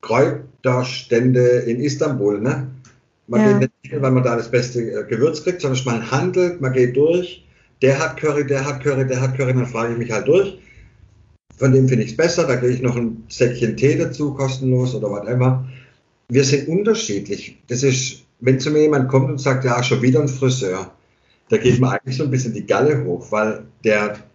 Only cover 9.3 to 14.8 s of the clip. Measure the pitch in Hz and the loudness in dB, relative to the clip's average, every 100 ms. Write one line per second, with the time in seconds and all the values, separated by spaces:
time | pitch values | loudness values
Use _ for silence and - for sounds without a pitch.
9.3 | - 131 127 117 113 117 117 113 107 98 | -2 0 0 -2 -2 -4 -4 -4 -4 2
10.3 | 170 196 - - - - _ - _ _ | 4 2 -4 -20 -20 -20 _ -20 _ _
11.3 | _ _ - 131 131 131 120 107 - 170 | _ _ -2 4 6 4 2 -2 0 0
12.3 | 175 151 120 123 127 127 117 117 - - | 2 0 0 0 0 -2 -2 -4 -6 -14
13.3 | - 127 - 113 104 135 156 156 - 147 | -2 0 0 -4 2 2 2 -2 -4 -6
14.3 | 131 135 131 131 127 | -4 -4 -2 0 0